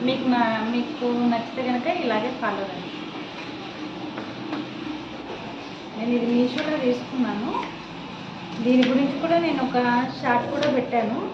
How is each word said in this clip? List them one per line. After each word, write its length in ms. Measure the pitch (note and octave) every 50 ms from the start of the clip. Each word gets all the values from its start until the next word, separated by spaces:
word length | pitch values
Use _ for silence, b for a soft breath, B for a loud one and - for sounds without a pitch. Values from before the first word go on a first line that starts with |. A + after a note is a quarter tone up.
| A#3+
మీకు 240 | B3 C4 C4 B3+ B3+
నా, 360 | B3 A#3+ A#3 A3+ A3+ A3 A3 A3+
మీకు 340 | A#3+ A#3+ A#3+ - - - B3
నచ్చితే 600 | A#3+ A#3+ A#3+ A#3+ A#3+ A#3 A3+ A3+ - - B3+ B3 B3
కనుక 180 | B3 B3 A#3+ D#4+
ఇలాగే 420 | F4 F4 C#4+ B3 A3 G#3+ G#3+ B3+
ఫాలో 280 | B3+ - A#3+ G#3+ G3+ G3
అవ్వండి. 320 | G3 F#3+ F3+ F3+ E3+ D#3+ D3+ D3+ - D#3+ - - D#3 - - - - - - - - - - - D#4 D#4 - - E4 D#4 - - - - - D#4+ D#4 D4+ D4+ D4 D4+ - - - E4 D#4 D#4 D4+ D#4 D#4 D#4 D4+ - - - - - - - - - - - - - - - G#3+
నేను 180 | A3+ A#3+ A#3+
ఇది 100 | A#3+ A3+
మీషోలో 520 | A#3 A#3+ A#3+ B3 B3+ C4 D4 D4+ D4+ D4+ -
తీసుకున్నాను. 760 | C4 B3 B3 - - - C4+ C4 A#3+ G#3+ G3+ G#3 A3+ D4+ - - - - - - - - - - - - - - - - - - - - - - A3+
దీని 260 | A#3+ B3+ B3+ B3+ -
గురించి 300 | C4 C4+ C#4 C#4+ - -
కూడా 200 | D#4+ E4 E4 E4+
నేను 240 | E4+ D#4+ C#4+ C4 C4
ఒక 440 | C4 - B3 B3 B3 A#3+ B3 B3+ B3 - -
షార్ట్ 300 | - C4 A#3+ A#3 A3+ -
కూడా 200 | - C#4+ D4 D4
పెట్టాను. 600 | C4 C4 A3+ - A#3+ A#3 A3 G#3 A#3 D#4 G4 -